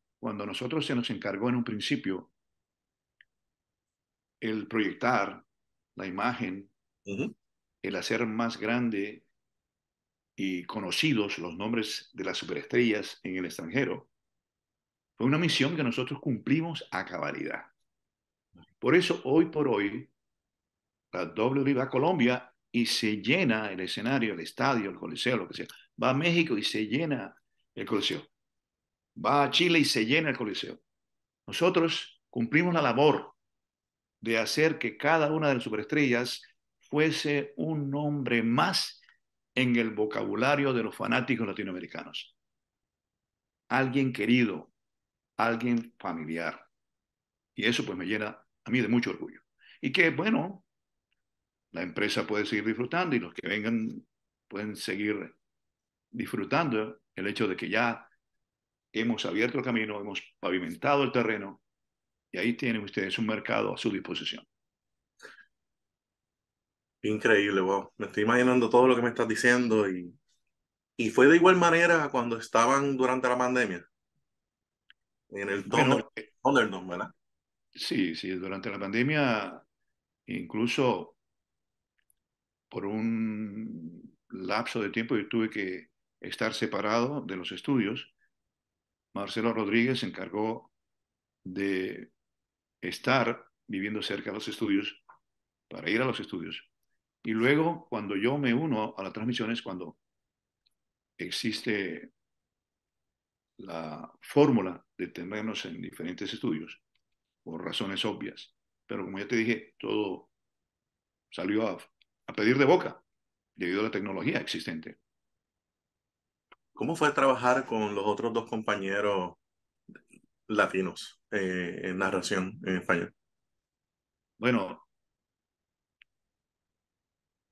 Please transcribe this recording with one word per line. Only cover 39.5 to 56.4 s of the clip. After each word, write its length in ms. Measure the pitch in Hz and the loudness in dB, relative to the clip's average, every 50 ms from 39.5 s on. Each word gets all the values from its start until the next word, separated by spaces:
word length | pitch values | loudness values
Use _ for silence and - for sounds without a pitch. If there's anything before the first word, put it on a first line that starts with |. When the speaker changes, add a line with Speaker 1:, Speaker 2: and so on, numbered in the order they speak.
| _ | _
Speaker 1:
en 220 | 123 131 127 120 | 0 2 2 4
el 140 | 120 113 110 | 2 2 0
vocabulario 840 | 107 104 107 107 - 107 107 101 101 104 123 139 147 143 139 139 127 | 0 -2 -2 -2 0 -2 -2 -2 0 2 2 4 4 4 2 2 0
de 100 | 117 110 | 0 -2
los 140 | 104 - | -2 -4
fanáticos 500 | - 98 104 117 123 123 127 131 - 117 | -4 -2 0 0 0 2 0 -2 -2 -2
latinoamericanos. 880 | 98 95 - 101 95 90 92 - - - 80 82 82 - - - - _ _ _ _ _ _ _ _ _ _ _ _ _ _ _ _ _ _ _ _ _ _ _ _ _ _ _ _ | -4 -4 -6 -6 -6 -6 -8 -10 -10 -12 -12 -12 -10 -12 -14 -14 -14 _ _ _ _ _ _ _ _ _ _ _ _ _ _ _ _ _ _ _ _ _ _ _ _ _ _ _ _
Alguien 460 | 117 131 135 131 123 139 135 131 120 | 0 2 2 2 2 2 2 2 0
querido, 580 | 113 104 113 120 123 120 107 92 80 - - _ _ _ _ _ _ _ _ _ _ _ _ _ | 0 2 4 4 4 4 2 0 -6 -8 -14 _ _ _ _ _ _ _ _ _ _ _ _ _
alguien 580 | - 110 117 117 113 117 123 120 117 113 - - _ | 0 0 2 2 0 0 0 0 0 0 -4 -12 _
familiar. 680 | - 95 85 82 80 78 82 82 85 78 - - - _ _ _ _ _ _ _ _ _ _ _ _ _ _ _ _ _ _ | -8 -8 -6 -6 -6 -6 -6 -4 -4 -6 -6 -8 -16 _ _ _ _ _ _ _ _ _ _ _ _ _ _ _ _ _ _
Y 120 | - 101 | -2 0
eso, 180 | 117 120 120 110 | 0 0 0 -2
pues, 140 | 104 95 90 | -4 -6 -6
me 80 | 87 | -4
llena 320 | 90 107 107 107 104 - - _ _ _ _ _ | -2 -2 -2 -2 -6 -8 -12 _ _ _ _ _
a 60 | 113 | -2
mí 100 | 117 127 | 0 0
de 80 | 113 101 | 2 4
mucho 220 | 117 120 120 - | 2 2 2 0
orgullo. 320 | - - - - - - _ _ _ _ _ - - - | -4 -6 -8 -12 -14 -18 _ _ _ _ _ -20 -18 -8
Y 120 | - 139 139 | -6 -2 2
que, 160 | 185 170 165 | 4 4 4
bueno, 560 | 135 135 175 214 220 - 156 190 196 - _ _ _ _ _ _ _ _ _ _ _ _ _ _ _ _ _ _ _ _ _ _ - | 4 0 0 0 0 0 0 -2 -6 -12 _ _ _ _ _ _ _ _ _ _ _ _ _ _ _ _ _ _ _ _ _ _ -8
la 100 | 82 87 | -8 -6
empresa 440 | 87 80 - 104 104 - 123 113 | -6 -4 -2 -2 -2 0 -2 -2
puede 200 | - 107 104 104 | -2 -2 -2 -2
seguir 180 | - 113 104 101 | -2 -2 -2 -2
disfrutando 500 | 113 110 110 127 127 - 170 180 175 135 | -2 -2 -2 -4 -2 -2 -2 0 0 0
y 40 | 120 | -2
los 160 | - 87 - | -2 -4 -10
que 120 | - - | -10 -6
vengan 600 | 80 98 107 104 113 117 113 110 110 - - - _ _ _ _ _ _ _ _ _ | -4 -4 -2 -2 -2 -2 -2 -2 -4 -6 -10 -16 _ _ _ _ _ _ _ _ _
pueden 280 | - 98 107 107 104 | -8 -8 -6 -6 -8
seguir 580 | 95 - - 95 101 104 104 104 98 - 82 - _ _ _ _ _ _ _ _ _ _ _ _ _ _ _ | -8 -6 -6 -4 -2 -2 -2 -2 -2 -6 -10 -14 _ _ _ _ _ _ _ _ _ _ _ _ _ _ _
disfrutando 920 | - - 104 - - 107 | -8 -8 -6 -4 -4 -4